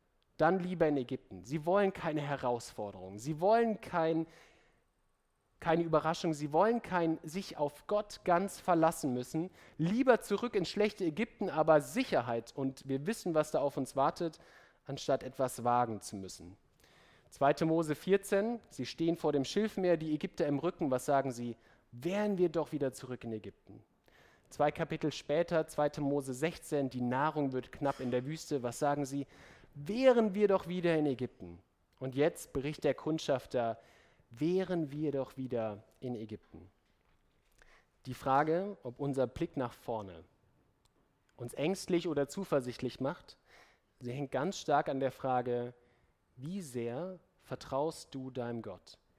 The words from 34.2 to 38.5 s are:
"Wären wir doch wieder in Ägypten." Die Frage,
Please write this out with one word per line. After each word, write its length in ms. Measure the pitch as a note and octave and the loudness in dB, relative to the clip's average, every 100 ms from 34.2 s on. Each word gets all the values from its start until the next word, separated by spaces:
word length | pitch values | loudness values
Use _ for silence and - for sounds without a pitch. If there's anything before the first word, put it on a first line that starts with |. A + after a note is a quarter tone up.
| _ | _
"Wären 600 | A#2 D#3 F#3 F3+ F3 D3+ | -4 0 2 0 -2 -2
wir 180 | D3 D3+ | -4 -2
doch 260 | C3+ B2+ - | -2 -4 -6
wieder 460 | C3 A#2 A2 G#2 - _ | -4 -2 -2 -6 -14 _
in 160 | B2+ | -8
Ägypten." 560 | A#2+ A2 G#2+ _ E2+ F#2 _ _ _ _ _ _ _ _ _ - - _ _ - | -6 -8 -12 _ -20 -20 _ _ _ _ _ _ _ _ _ -20 -20 _ _ -12
Die 80 | |
Frage, 640 | B2+ C#3 C3+ D#3 | -6 2 4 4